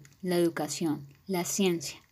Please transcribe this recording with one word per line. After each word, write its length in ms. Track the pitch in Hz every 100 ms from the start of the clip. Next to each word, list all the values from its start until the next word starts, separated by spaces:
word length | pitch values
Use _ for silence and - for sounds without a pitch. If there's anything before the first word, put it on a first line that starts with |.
| - _
la 160 | 180 175
educación, 680 | 170 165 151 - 165 147 - - -
la 180 | 185
ciencia, 560 | 170 - 190 170 - - _